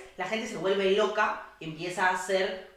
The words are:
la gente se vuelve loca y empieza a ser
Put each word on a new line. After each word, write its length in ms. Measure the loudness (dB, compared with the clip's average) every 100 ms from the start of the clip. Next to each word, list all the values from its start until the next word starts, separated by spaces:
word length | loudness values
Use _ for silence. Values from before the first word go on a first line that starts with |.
| -14 -8
la 100 | -4
gente 200 | -4 -6
se 100 | -2
vuelve 360 | 0 2 4
loca 500 | 4 4 2 0 -2 -10 -12
y 60 |
empieza 440 | -10 -8 -6 2 2
a 60 | 2
ser 540 | 0 0 0 -4 -12